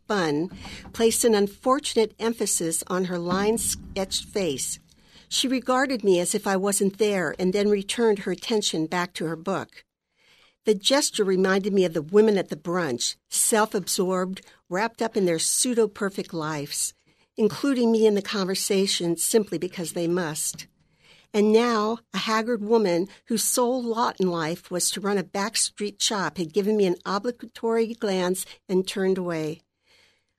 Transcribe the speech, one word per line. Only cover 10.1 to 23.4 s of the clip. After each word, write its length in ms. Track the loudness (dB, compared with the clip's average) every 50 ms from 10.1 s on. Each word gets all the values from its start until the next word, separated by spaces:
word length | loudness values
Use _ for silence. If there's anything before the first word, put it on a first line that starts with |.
| _ _ _ _ _ _ _ _ _ _ 0
The 80 | 0 0
gesture 480 | 2 2 2 2 2 2 0 0 0 2
reminded 480 | 2 4 4 4 4 2 2 2 2 2
me 120 | 2 2
of 80 | 2 0
the 80 | -2
women 360 | -2 4 6 6 6 6 4
at 120 | 2 0 -4
the 60 | -8
brunch, 600 | -8 -6 -4 -2 -2 -2 -2 -2 -2 -4 -4 -6 _ _ -6
self-absorbed, 1120 | -2 0 0 2 4 2 2 2 0 -4 -4 -2 -2 -2 0 0 0 -2 -2 -4 -6 -10 -14 -20 -20 _ _ -6
wrapped 320 | -4 -2 -2 -2 -2 -4
up 140 | -4 -2 0
in 100 | 0 2
their 140 | 2 2 0
pseudo-perfect 920 | 0 0 0 0 0 0 2 2 2 0 0 -4 -6 -6 -4 -6 -8 -8 -6
lives, 600 | -6 -6 -4 -6 -6 -6 -6 -6 -6 -6 -6 -8 _ _ _ _ _ _ _ _
including 540 | 0 0 0 0 0 -2 0 2 2 2 2
me 140 | 4 4 4
in 100 | 4 4
the 60 | 2
conversation 960 | -2 -4 -4 -4 -2 -2 -4 -4 -2 0 0 0 0 0 -2 -2 -2 -2 -2
simply 400 | -2 0 2 2 2 2 0 -4
because 360 | -6 -6 -6 -6 -8 -8 -6 -6
they 140 | -4 -2
must. 600 | -2 -2 -2 -2 -4 -6 -6 -6 -8 -8 -10 -14 -20 _ _ _ _ _ _ _ _ -20 _ _ _ 0
And 160 | 2 4 6
now, 460 | 6 4 4 2 0 0 0 -2 -4 -6 _ _ -8
a 60 | -6
haggard 420 | -2 0 0 0 0 -2 -2 -2 0
woman 440 | 2 2 4 4 4 2 2 0 -2 -6 -12 _
whose 180 | -4 -2 -2